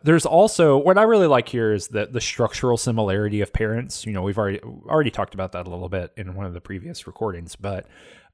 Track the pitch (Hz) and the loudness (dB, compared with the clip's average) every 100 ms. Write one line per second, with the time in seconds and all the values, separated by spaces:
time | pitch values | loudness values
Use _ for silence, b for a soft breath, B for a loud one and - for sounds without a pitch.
0 | 147 165 - 165 214 - 156 139 151 190 | 2 4 4 4 4 4 4 6 6 4
1 | 220 220 170 127 - 123 110 104 - 107 | 6 4 4 4 2 0 0 0 -2 -4
2 | 104 120 - - 113 - 127 120 127 113 | -4 -4 -4 -2 -2 0 0 0 0 0
3 | 104 98 104 104 101 - 110 113 131 - | 0 0 0 -2 -2 -2 -2 -4 -6 -10
4 | 113 98 98 101 101 98 117 - - 156 | -6 -4 -2 0 -2 -4 -8 -14 -2 0
5 | 131 - 98 98 95 92 90 87 90 92 | 0 -2 -4 -6 -8 -8 -10 -10 -6 -6
6 | 87 - 92 92 98 87 - 95 85 - | -6 -10 -12 -10 -10 -10 -12 -12 -12 -14
7 | - - 110 85 85 - 101 92 - b | -14 -6 -6 -6 -12 -10 -8 -8 -10 b
8 | b b b | b b b